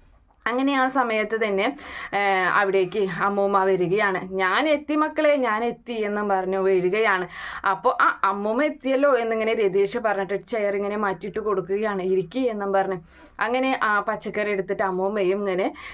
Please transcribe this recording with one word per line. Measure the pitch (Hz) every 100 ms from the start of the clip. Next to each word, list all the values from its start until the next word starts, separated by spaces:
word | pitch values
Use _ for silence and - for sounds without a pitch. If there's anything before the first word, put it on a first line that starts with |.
| - _ _ _ 220
അങ്ങനെ | 240 269 277
ആ | 262
സമയത്ത് | 262 247 220 214 226
തന്നെ, | 220 196 220 277 - - -
ഏ, | 202 202 190
അവിടേക്ക് | 180 - 202 190 180 220 190 165
അമ്മൂമ്മ | 202 202 202 196
വരികയാണ്. | 190 190 175 202 202 185 185
"ഞാൻ | 190 185 208 311
എത്തി | 294 294 302
മക്കളെ, | 302 311 302 285
ഞാൻ | 240 214
എത്തി" | 233 233 -
എന്നും | 226 208 208 208
പറഞ്ഞു | 190 185 190
വരികയാണ്. | 190 185 180 208 220 185 180 - - - 196
അപ്പൊ, | 190 247 254
"ആ, | 294 -
അമ്മൂമ്മ | 196 202 208 233
എത്തിയല്ലോ" | 302 294 262 269 285 247
എന്നിങ്ങനെ | 226 226 220
രതീഷ് | 226 196 190 196 240
പറഞ്ഞിട്ട് | 220 196 190 196 -
ചെയർ | 233 202 202
ഇങ്ങനെ | 202 208
മാറ്റിയിട്ട് | 202 190 214 220
കൊടുക്കുകയാണ്, | 208 190 170 202 214 196
"ഇരിക്കി" | 185 185 185 254
എന്നും | 254 208 196
പറഞ്ഞ്. | 190 196 180 - - - -
അങ്ങനെ | 214 254 262 254
ആ | 220 208
പച്ചക്കറി | 202 214 214 208 208
എടുത്തിട്ട് | 196 196 196
അമ്മൂമ്മയും | 196 185 190 214 180 202
ഇങ്ങനെ, | 202 180 226 - -